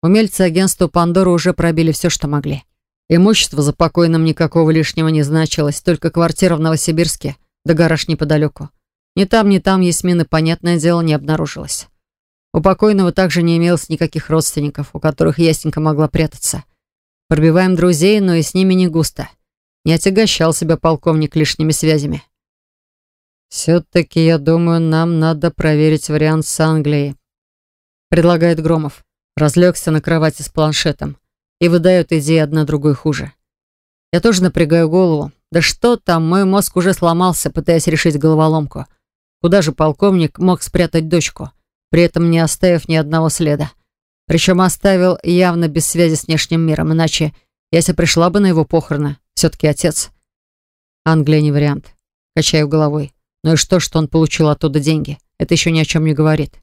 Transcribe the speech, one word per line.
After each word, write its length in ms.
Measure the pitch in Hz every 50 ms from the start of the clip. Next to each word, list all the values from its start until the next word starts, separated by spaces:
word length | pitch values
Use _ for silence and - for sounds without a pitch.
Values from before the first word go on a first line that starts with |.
| -
Умельцы 380 | 165 190 214 220 196 - -
агентства 480 | 185 180 160 175 190 190 - _ 185 165
«Пандора» 420 | _ 175 170 170 170 185 190 185
уже 240 | 175 175 - 180 175
пробили 380 | - - 170 165 156 165 165 151
всё, 180 | - - 175
что 160 | - - -
могли. 380 | 143 147 147 139 147 143 135 - _ _ _ _ _ _ _ _ _
Имущество 540 | 151 170 185 202 220 - - - - 139 147
за 100 | 143 143
покойным 520 | _ 170 160 - - 170 165 165 160 160
никакого 460 | 160 156 - 170 156 - 170 165 156
лишнего 380 | 160 160 156 - - - 160 160
не 140 | 160 156 147
значилось, 580 | 139 151 160 160 151 - - 151 147 151 -
только 300 | _ - 175 147 - 165
квартира 460 | - 170 170 170 165 - - 185 170
в 40 | 151
Новосибирске, 760 | 160 160 160 151 - - 160 156 170 165 - - - 147 135 _ _ _ _ _ _
да 80 | - 170
гараж 360 | 156 170 165 160 151 - -
неподалёку. 600 | 160 143 160 147 156 151 151 147 - - 147 147 _ _ _ _ _ _ _ _ _
Ни 100 | - 196
там, 240 | 190 - 226 220 202
ни 120 | 196 185
там 200 | - - 190 190
Ясмины, 440 | 185 175 170 - - 180 175 175 165
понятное 540 | - - 160 156 160 165 - - 175 175 170
дело, 240 | 147 170 175 170 170
не 120 | 160 151
обнаружилось. 720 | 151 139 143 156 156 156 143 - - - - - - - _ _ _ _ _ _ _ _ _ _ _ _ _ _
У 80 | 160
покойного 520 | 156 190 190 - - 214 214 196 190 175 165
также 300 | - 190 180 143 175 170
не 140 | 170 170
имелось 320 | 170 170 175 175 160 - -
никаких 420 | 160 151 165 156 - 160 - -
родственников, 600 | 156 160 151 - - - 147 147 139 - 147 - _
у 80 | 151
которых 400 | - 156 147 - 160 160 147 -
Ясенька 400 | 170 165 160 - - 160 143 -
могла 260 | 156 156 151 143 156
прятаться. 560 | 151 - - 160 156 - - - - - - - _ _ _ _ _ _ _ _ _ _ _ _ _
Пробиваем 460 | - 151 151 165 160 175 185 185 185
друзей, 460 | 170 170 180 175 147 160 196 214 214
но 140 | 196 185 170
и 80 | 165 156
с 120 | - -
ними 200 | 185 190 190 185
не 120 | 185 185
густо. 420 | 180 156 165 160 - - - 135 - _ _ _ _ _ _ _ _ _ _ _
Не 100 | 151 165
отягощал 600 | 165 - 196 190 196 220 208 - - 165 160 160
себя 220 | - - 156 165
полковник 580 | - - 170 165 151 _ 175 160 156 156 156 -
лишними 380 | 160 151 147 - - 156 156 156
связями. 500 | - - 156 156 151 143 151 147 147 - _ _ _ _ _ _ _ _ _ _ _ _ _ _ _ _ _ _ _ _ _ _ _ _ _
«Всё-таки, 760 | - - - - 165 175 160 _ _ 180 170 - - 165 160
я 140 | 160 165 160
думаю, 420 | 139 147 165 165 170 170 165 165
нам 380 | 165 160 156 160 165 170 170 160
надо 320 | 160 160 165 156 143 170
проверить 580 | - - - 160 151 147 151 156 156 151 - -
вариант 380 | 151 151 151 156 156 160 151
с 140 | - - -
Англией», 560 | 160 160 160 156 147 147 147 147 143 143 139 _ _ _ _ _ _ _ _ _ _ _ _ _ _ _ _ _ _ _
предлагает 540 | - 170 165 175 175 165 165 170 170 160 156
Громов. 420 | 160 165 160 151 147 - - _ _ _ _ _ _ _
Разлёгся 540 | - 151 151 - 175 175 180 170 - - -
на 100 | 156 156
кровати 420 | - - 165 160 156 156 - - 147
с 60 | -
планшетом. 680 | - - 156 156 151 - - 160 143 _ 151 143 143 _ _ _ _ _ _ _ _ _
И 60 | 175
выдаёт 460 | 170 165 175 160 185 185 180 165 - 175
идеи 260 | 160 143 147 160 160
одна 240 | 156 143 151 160 156
другой 320 | 139 156 147 139 151 143
хуже. 380 | - - 156 147 135 - 135 _ _ _ _ _ _ _ _ _ _ _ _ _ _ _ _ -
Я 80 | 175
тоже 240 | - 226 220 185 185
напрягаю 440 | 175 - - 170 147 160 170 165 160
голову. 440 | 156 180 185 180 160 147 147 147 - _ _ _
Да 100 | - 170
что 360 | 160 - - - - 240 240
там, 280 | 226 _ - 175 165 160 160
мой 160 | 175 190 202
мозг 320 | 190 185 196 196 - -
уже 160 | 185 175 185 185
сломался, 560 | - - 170 165 170 180 185 170 - - 143
пытаясь 380 | - - 156 - 170 165 - -
решить 280 | 156 156 - 170 151
головоломку. 720 | 147 139 160 160 156 156 156 156 160 151 139 - 143 139 _ _ _ _ _ _ _ _ _ _ _ -
Куда 180 | 175 180 202
же 120 | 170 156 147
полковник 680 | - 156 156 143 _ - 202 190 185 165 143 _ -
мог 240 | - 185 180 165 -
спрятать 460 | - - - 180 165 - 165 160 160
дочку, 420 | 160 170 156 - - - - - _ _ _ _ _ _ _ _
при 120 | - 160 175
этом 280 | 165 - - 170 170
не 100 | 165 165
оставив 480 | 165 156 - - - 185 175 165 - -
ни 80 | 165
одного 320 | 160 156 147 151 165 165 160
следа? 420 | - - 170 151 147 147 151 151 _ _ _ _ _ _ _ _ _ _ _
Причём 340 | - 165 165 - - 185 175 185
оставил 540 | 185 - - - 196 190 185 180 185 180 - -
явно 460 | - 175 175 180 180 175 170 170 160
без 180 | 147 165 156
связи 280 | - - 160 175 165 160
с 120 | 151 -
внешним 340 | - 160 156 - - 165 165 165
миром, 300 | 160 151 - 160 151 160
иначе 400 | 160 165 160 - - 160 151 - - _ _ _ _ _ _
Яся 240 | - 165 165 - 175
пришла 360 | - 170 165 - 165 165 180
бы 100 | 170 202
на 80 | 202 190
его 160 | 175 160 156
похороны. 520 | - - 165 156 - 156 143 147 143 143 _ _ _ _
Всё-таки 320 | - - 165 - - -
отец. 440 | 156 147 - - 175 156 - - - _ _ _ _ _ _ _ _ _ _ _ _ _ _ _ _ _ _ _
Англия 360 | 160 160 160 151 139 156 156
не 120 | 151 151 143
вариант. 420 | 147 147 147 143 143 - - - _ _ _ _ _ _ _ _
Качаю 340 | - 151 - - 160 151 147
головой. 460 | 147 156 156 147 143 151 151 143 _ _ _ _ _ _ _
Ну 80 | 160 165
и 40 |
что, 220 | 151 - - - 180
что 200 | 156 - - 160
он 100 | 156 139
получил 400 | - 160 160 151 - - 160 151
оттуда 320 | 147 139 - 160 139 151
деньги? 380 | 139 143 156 156 151 - 143 - _ _ _ _
Это 160 | - - 170
ещё 160 | 160 - 175
ни 80 | 165 160
о 60 | 156
чём 200 | - - 165 156
не 100 | 160 156
говорит. 400 | 139 156 156 156 156 147 135 _ -